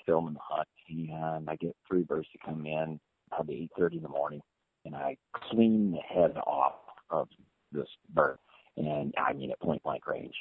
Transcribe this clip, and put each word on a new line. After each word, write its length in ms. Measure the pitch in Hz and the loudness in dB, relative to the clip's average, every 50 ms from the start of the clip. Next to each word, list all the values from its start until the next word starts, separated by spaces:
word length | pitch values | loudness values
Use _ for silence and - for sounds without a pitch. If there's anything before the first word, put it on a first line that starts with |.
| - | 2
filming 300 | - 82 82 82 78 76 | 4 4 4 4 0 -4
the 60 | 71 | -8
hunt, 240 | - - 76 78 76 - _ _ _ - | -6 -4 -4 -4 -4 -6 _ _ _ -10
and 600 | 80 82 80 78 80 80 80 80 80 80 80 78 | -8 -6 -6 -6 -6 -4 -4 -4 -4 -4 -4 -6
I 60 | 78 | -6
get 220 | - 85 82 - - _ | -4 -4 -6 -6 -8 _
three 160 | - 95 90 | 0 2 2
birds 240 | 82 - 76 78 78 - | 2 2 0 -2 -2 -6
to 60 | - - - | -12 -14 -10
come 220 | - 78 80 76 | -8 -6 -6 -4
in 320 | 78 78 78 80 80 78 76 - _ _ _ _ _ | -2 -2 -2 -2 -4 -6 -10 -14 _ _ _ _ _
probably 320 | - 87 78 76 71 73 | -6 -4 -4 -4 -6 -6
eight 80 | 82 80 - - | -8 -8 0 2
thirty 200 | 90 85 85 82 | 2 2 2 -2
in 40 | |
the 60 | 80 73 | -6 -4
morning, 320 | 69 69 - 76 73 - - _ _ _ _ _ _ _ _ | -2 -2 -2 -2 -4 -8 -14 _ _ _ _ _ _ _ _
and 120 | 147 143 | -12 -8
I 200 | 143 139 135 135 - _ _ | -4 -4 -4 -6 -6 _ _
clean 600 | - - - - 113 113 113 113 110 107 104 98 | -12 -12 -8 0 6 6 8 8 8 6 4 2
the 60 | 82 73 | 0 -2
head 380 | - - - 90 85 78 73 78 | -6 0 4 4 6 6 4 0
off 360 | - - - - 67 - - - - - - - _ - | -2 0 2 2 2 2 0 -2 -10 -20 -20 -20 _ -2
of 180 | 82 78 65 - - - - _ _ _ _ _ | -2 -2 -2 -2 -8 -16 -20 _ _ _ _ _
this 160 | 73 73 65 - - - _ - | -6 -6 -6 -6 -10 -18 _ -2
bird, 260 | 80 80 73 67 67 - _ _ - - _ _ _ | 2 4 4 4 2 -4 _ _ -20 -20 _ _ _
and 380 | - 78 76 76 73 73 71 - | -4 -2 0 0 0 -2 -2 -2
I 160 | - 65 65 71 | 0 0 0 0
mean 180 | 69 67 64 | -2 -4 -6
at 80 | - - | -6 -4
point 220 | - 82 76 - - | -2 -2 -2 0 -2
blank 220 | 76 64 - - - | -4 -4 -4 -4 -4
range. 260 | - - - - - - | -4 -4 -4 -8 -12 -14